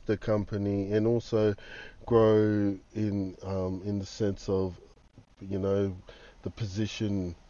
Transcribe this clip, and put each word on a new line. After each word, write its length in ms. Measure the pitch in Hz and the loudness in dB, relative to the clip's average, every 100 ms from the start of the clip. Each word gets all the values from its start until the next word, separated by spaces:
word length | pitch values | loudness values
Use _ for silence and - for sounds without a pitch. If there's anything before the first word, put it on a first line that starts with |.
| - | -2
the 140 | 107 | -2
company 720 | - 107 101 107 101 101 98 | 0 0 0 -2 -2 -2 0
and 140 | 107 110 | 2 2
also 480 | 117 - 113 107 101 - - - - - | 0 0 2 2 0 -6 -16 -18 -18 2
grow 720 | 117 110 107 107 104 101 95 - 110 | 6 8 6 6 4 2 -2 -8 -4
in, 420 | 107 101 95 90 | -2 0 -2 -6
um, 380 | 95 95 92 92 101 | -6 -2 -2 -4 -4
in 120 | 101 | -4
the 60 | 92 | -6
sense 460 | - 107 95 - | -2 -2 -2 -2
of, 280 | 95 95 87 - - _ - - _ | 0 0 -6 -18 -20 _ -20 -20 _
you 180 | 98 98 | -8 -4
know, 380 | 98 98 98 92 - - - - | 0 0 0 -4 -14 -20 -20 -12
the 80 | 92 | -12
position 840 | - 110 92 107 - 107 101 90 85 - | -8 -8 -4 -6 -4 -2 -2 -4 -8 -16